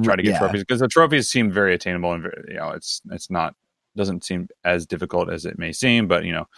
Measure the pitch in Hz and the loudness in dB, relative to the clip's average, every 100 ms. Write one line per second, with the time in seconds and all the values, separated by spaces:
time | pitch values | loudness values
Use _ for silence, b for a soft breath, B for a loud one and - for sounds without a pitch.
0 | 110 98 101 90 95 101 98 123 127 165 | 2 4 2 2 2 0 0 0 4 6
1 | 160 147 113 131 107 95 98 90 92 90 | 6 4 2 2 2 4 2 2 0 -2
2 | 87 85 85 - - - 78 76 - - | -2 -2 -6 -10 -12 -8 -8 -8 -8 -10
3 | - - - 90 80 - _ _ _ 104 | -10 -14 -6 -2 -2 -6 _ _ _ -4
4 | 98 92 - 90 90 _ 90 87 80 85 | -2 -2 -4 -6 -6 _ 0 0 -2 -6
5 | 90 87 85 85 85 82 82 - 131 117 | -2 -2 -2 -4 -8 -8 -8 -2 2 4
6 | 101 87 87 80 80 | 4 2 0 -4 -6